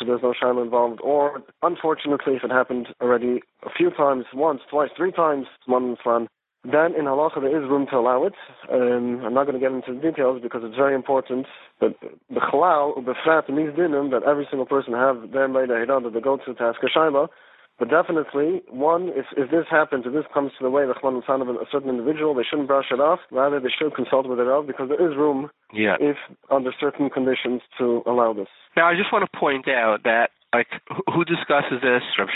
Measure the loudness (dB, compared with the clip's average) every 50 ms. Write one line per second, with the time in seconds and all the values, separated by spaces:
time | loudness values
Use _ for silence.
0 | -2 -2 -2 0 0 0 0 0 0 0 2 0 0 0 2 2 2 2 0 -4
1 | -2 0 2 2 2 0 -2 -6 -16 _ -12 -2 -2 -2 -2 0 -2 -2 -2 -2
2 | 0 -2 -2 -2 0 -2 -2 -2 -2 2 2 2 2 2 0 -6 -6 -8 -8 -4
3 | 0 2 2 2 2 0 -2 -2 -4 _ _ -16 -14 -10 -2 0 0 0 2 2
4 | 2 2 2 0 -4 -8 -4 -2 0 0 0 -2 -6 -4 -2 0 0 0 -2 -2
5 | -4 -2 0 2 2 2 2 0 -4 -8 -14 _ -4 0 0 2 2 0 -4 -4
6 | 0 0 2 2 0 -2 _ _ _ _ _ _ -8 0 2 2 4 2 2 0
7 | -2 0 0 0 0 0 -2 -2 -2 0 0 0 0 0 0 0 0 0 0 2
8 | 2 4 2 2 2 -2 -4 -6 -20 -20 -20 -18 -8 -2 0 0 2 2 0 0
9 | -2 -2 -4 -4 -4 -2 0 0 0 0 0 -2 -2 -2 -2 -4 -8 -8 -8 -4
10 | -4 -4 -2 0 0 0 0 -2 -4 -8 -8 -8 -8 -6 -2 0 2 2 2 0
11 | 0 0 0 0 0 -2 -4 -6 -6 -6 -12 -20 -20 -16 _ -2 -2 -2 -2 -2
12 | -14 -18 -18 -18 _ -6 -4 -2 -2 0 2 4 4 4 4 4 2 0 -2 -4
13 | -4 -6 -6 -2 2 4 4 4 2 0 0 0 0 0 0 0 0 0 2 0
14 | 0 0 0 0 2 2 2 2 0 -4 -4 -4 -4 0 0 -2 -2 0 0 2
15 | 2 2 2 0 -4 -6 -2 -2 0 0 0 0 0 0 0 -2 0 0 0 -2
16 | -2 -2 -4 -2 -2 0 -2 -2 -4 -10 -8 -2 -2 -2 -2 0 -2 0 2 2
17 | 2 2 2 0 0 -2 _ _ -20 -20 -20 -20 -20 _ _ -6 -4 0 2 2
18 | 2 2 0 -2 -2 -2 -2 -2 0 0 -2 -4 -6 -10 -8 -2 0 2 2 0
19 | 0 -2 -4 -6 -6 -6 -4 -4 -2 0 0 0 0 2 2 2 2 2 0 -4
20 | -4 -2 -4 -4 -4 -2 -2 -2 -2 -2 -4 -4 -4 0 2 2 2 2 0 -2
21 | -2 -2 -2 -2 -2 -2 -2 -2 0 -2 -4 -6 -6 -4 -4 -4 -2 -2 -4 -2
22 | 0 -2 -2 0 0 0 0 0 -2 -2 -2 -2 0 2 2 0 2 0 0 2
23 | 2 2 2 0 -2 -6 -2 0 2 2 2 0 -2 -2 -2 -2 -2 -4 -2 -4
24 | -4 0 2 0 2 0 0 0 0 2 2 0 0 -2 -6 -6 -4 -4 0 2
25 | 2 2 2 2 2 2 2 0 -4 -8 -12 _ _ _ -4 0 2 2 2 2
26 | 2 0 0 -2 -6 -18 -20 _ _ 0 0 0 0 -2 -6 -2 -4 -4 -2 0
27 | -2 -2 0 0 0 0 0 0 0 -2 -2 -4 -4 _ -8 -2 0 0 0 0
28 | 0 0 2 2 2 2 2 -2 -6 -10 -12 -20 -14 _ 0 2 4 4 4 2
29 | 0 0 0 0 0 0 -4 -2 -2 0 0 -2 -2 -2 0 2 2 2 2 2
30 | 2 2 4 4 2 2 _ _ _ -2 0 0 0 0 -4 -14 _ -12 -10 -8
31 | -4 -2 0 0 0 0 -2 -4 0 2 2 2 2 0 -4 -2 2 2 2 2
32 | 0 -2 -2 -2 -2 -2 -2